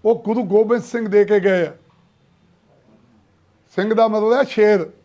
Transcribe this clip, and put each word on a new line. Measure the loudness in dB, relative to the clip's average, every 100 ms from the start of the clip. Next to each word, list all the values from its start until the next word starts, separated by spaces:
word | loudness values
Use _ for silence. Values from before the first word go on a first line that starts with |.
ਉਹ | 0 -2
ਗੁਰੂ | -2 -6
ਗੋਬਿੰਦ | 0 0 2 -2
ਸਿੰਘ | -4 -8 0
ਦੇ | 0
ਕੇ | 2 2
ਗਏ | 2 0 -2
ਆ। | -8 _ _ _ _ _ _ _ _ _ _ _ _ _ _ _ _ _ _ _ -6
ਸਿੰਘ | -2
ਦਾ | 0 0
ਮਤਲਬ | 0 0
ਹੈ | 0
ਸ਼ੇਰ। | -2 2 2 2 -2 _